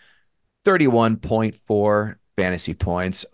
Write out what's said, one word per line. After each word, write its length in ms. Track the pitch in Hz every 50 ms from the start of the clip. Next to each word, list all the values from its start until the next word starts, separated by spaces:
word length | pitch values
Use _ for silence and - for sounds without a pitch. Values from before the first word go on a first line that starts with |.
| _ _ _ _ _ _ _ _ _ _ _ _ _
thirty-one 520 | 202 190 175 156 131 120 117 113 113 113
point 380 | 110 - - 117 110 113 110 107
four 640 | - _ _ 110 104 104 104 104 104 107 110 - - _ _ _
fantasy 380 | - 95 92 90 85 - - -
points. 500 | - - 87 87 90 92 92 95 - - -